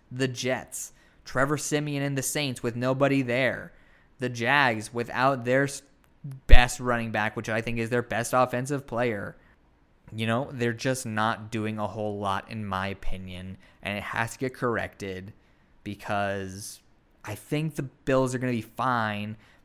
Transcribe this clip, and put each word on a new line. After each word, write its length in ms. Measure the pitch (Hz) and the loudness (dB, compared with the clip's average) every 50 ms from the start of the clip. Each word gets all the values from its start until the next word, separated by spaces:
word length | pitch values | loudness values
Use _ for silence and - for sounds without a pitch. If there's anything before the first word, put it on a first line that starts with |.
| _ - | _ -10
the 160 | 123 123 135 | -4 -2 -2
Jets, 680 | 127 123 117 117 123 127 113 - - - - - - - - - _ _ _ - | -2 -2 -4 -4 -4 -4 -4 -6 -10 -12 -14 -14 -14 -18 -20 -20 _ _ _ -12
Trevor 320 | - - 127 135 139 151 | -4 -2 0 0 0 0
Siemian 460 | 135 - - 147 147 147 147 143 139 139 | -2 -4 -2 -2 -2 -2 -2 -4 -4 -4
and 140 | 139 139 | -4 -4
the 60 | 139 131 | -4 -4
Saints 400 | - - 156 147 135 120 - - | -4 -4 -4 -4 -4 -4 -4 -4
with 120 | 120 113 | -6 -4
nobody 440 | 120 123 131 135 131 143 139 139 139 | -2 -2 -2 0 2 2 2 2 2
there, 520 | 131 120 117 127 135 120 98 101 95 87 - - - - - _ _ _ _ - | 0 0 0 0 0 0 -2 -4 -8 -14 -20 -20 -20 -20 -20 _ _ _ _ -6
the 100 | 127 123 | -6 -6
Jags 640 | 120 117 117 120 139 147 139 127 113 107 107 - - | -4 -2 0 2 2 4 2 2 0 -2 -6 -8 -6
without 500 | 117 117 - - 117 127 135 139 123 117 | -6 -6 -4 -2 0 0 0 0 0 0
their 220 | 123 127 135 139 | 0 2 2 0
s-, 160 | 135 - - - _ _ _ _ _ _ _ - 143 135 131 - | -2 -4 -10 -16 _ _ _ _ _ _ _ -16 -16 -16 2 10
best 320 | - - 123 123 123 - - | 12 12 12 12 12 2 -4
running 320 | 127 123 120 117 113 113 | -2 -2 -2 -2 -2 -2
back, 240 | 107 107 104 110 - | -2 -2 -2 -2 -4
which 140 | 120 104 - | -4 -4 -4
I 100 | 110 113 | -4 -4
think 200 | 110 120 117 117 | -2 -4 -4 -4
is 100 | 113 110 | -2 -2
their 120 | 123 120 | -2 -2
best 300 | 117 - 104 110 117 - - | -2 -2 -4 -4 -2 0 2
offensive 540 | 127 127 123 123 120 127 135 147 135 131 | 2 2 2 0 -4 -4 -4 -6 -6 -6
player. 480 | - 113 113 123 123 107 101 101 104 - - _ - _ _ _ _ _ _ _ _ _ _ - - | -6 -4 -2 -2 -2 -2 -4 -6 -10 -12 -16 _ -20 _ _ _ _ _ _ _ _ _ _ -20 -12
You 140 | 104 110 113 | -8 -4 -2
know, 240 | 110 113 120 139 - | 0 0 -2 -2 -4
they're 220 | 147 123 120 117 117 | -4 -4 -2 -2 -2
just 320 | 117 - 135 127 127 - | -2 -2 -4 -4 -4 -4
not 460 | 117 110 107 107 110 110 92 110 107 | -6 -4 -2 -2 -2 -2 -4 -8 -8
doing 260 | - 110 107 110 110 | -6 -4 -4 -4 -4
a 80 | 107 107 | -4 -6
whole 320 | 101 98 110 107 104 101 | -6 -6 -6 -6 -6 -6
lot, 320 | 101 104 98 98 98 - - | -4 -4 -4 -4 -4 -6 -8
in 160 | 113 110 107 | -10 -10 -8
my 220 | 101 95 92 95 | -6 -4 -4 -4
opinion, 720 | 98 98 - - - - 92 92 92 92 90 92 95 95 - - - - _ - | -6 -8 -6 -2 -2 -2 -4 -6 -12 -14 -14 -12 -14 -14 -16 -18 -20 -20 _ -10
and 120 | 95 101 | -8 -8
it 60 | 104 | -8
has 320 | 98 - - 107 113 113 - | -8 -6 -4 -4 -4 -6 -6
to 60 | - | -6
get 160 | 135 127 127 | -6 -6 -6
corrected 800 | - - 123 113 101 95 90 - - 101 98 92 92 95 104 - - _ _ _ _ _ _ _ _ - | -4 -4 -4 -2 -4 -6 -8 -10 -10 -10 -10 -10 -10 -12 -16 -18 -20 _ _ _ _ _ _ _ _ -14
because 1000 | 104 101 - - - 107 101 101 98 98 101 98 95 95 98 101 - - - _ _ _ _ _ _ _ _ - | -12 -12 -10 -8 -6 -4 -2 -2 -2 -4 -6 -8 -10 -12 -14 -14 -16 -18 -20 _ _ _ _ _ _ _ _ -14
I 120 | 107 107 | -12 -12
think 400 | - - - 147 151 156 160 - | -12 -8 -6 -4 -4 -4 -4 -6
the 80 | - 139 | -8 -10
Bills 500 | 127 - _ - - 131 131 131 123 127 | -10 -12 _ -2 2 2 2 2 0 -2
are 60 | 123 | -4
gonna 120 | 123 127 | -4 -2
be 100 | 123 113 | -4 -4
fine 760 | 110 - - - 120 131 123 117 110 107 104 104 104 107 107 - - - - - | -6 -8 -8 -4 -2 -2 0 0 -2 -2 -4 -6 -8 -10 -12 -14 -18 -20 -20 -20